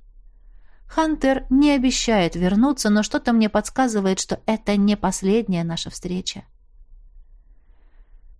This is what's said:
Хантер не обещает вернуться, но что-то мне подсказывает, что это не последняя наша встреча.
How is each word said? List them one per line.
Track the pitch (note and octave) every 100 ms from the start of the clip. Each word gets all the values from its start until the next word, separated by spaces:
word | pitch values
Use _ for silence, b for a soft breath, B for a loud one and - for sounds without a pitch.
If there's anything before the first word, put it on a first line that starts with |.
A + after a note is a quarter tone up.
| - - - - - - - - -
Хантер | - D#4+ D4+ C4+ C4+ -
не | C4 D4
обещает | C#4 B3+ - - G#3+ E3+ E3+
вернуться, | F3+ G3+ C4+ C#4 G#3+
но | G#3
что-то | G#3 D4 B3
мне | A#3 G#3+
подсказывает, | G#3 - - C4 G#3+ F#3+ F#3+
что | - - -
это | A3 - G3+
не | G3+ G#3
последняя | F#3 - F#3+ A3 A3 F3
наша | E3 E3 E3+
встреча. | - F3+ F3+ - G3 - _ _ - - - - - - - - - - - - - - - -